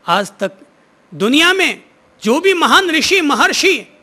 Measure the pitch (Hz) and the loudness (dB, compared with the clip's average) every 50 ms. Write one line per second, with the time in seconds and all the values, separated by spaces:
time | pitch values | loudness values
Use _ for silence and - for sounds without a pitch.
0 | _ - 170 196 202 190 - - 202 185 - _ - _ _ _ _ _ _ _ | _ -2 -2 -2 -2 -6 -8 -8 -8 -8 -8 _ -20 _ _ _ _ _ _ _
1 | _ _ 180 147 180 226 262 302 330 349 370 381 349 277 208 - _ _ _ _ | _ _ -8 -4 -2 0 2 2 2 2 2 0 -2 -4 -4 -8 _ _ _ _
2 | _ _ _ _ - 214 240 320 349 381 381 339 320 233 262 359 392 349 311 320 | _ _ _ _ -2 0 0 2 2 0 0 2 2 2 2 2 2 2 -2 -2
3 | 233 - 359 381 330 285 277 226 311 381 - - - 381 359 240 180 _ _ _ | 0 0 0 0 0 0 0 0 0 0 0 0 0 0 0 -2 -6 _ _ _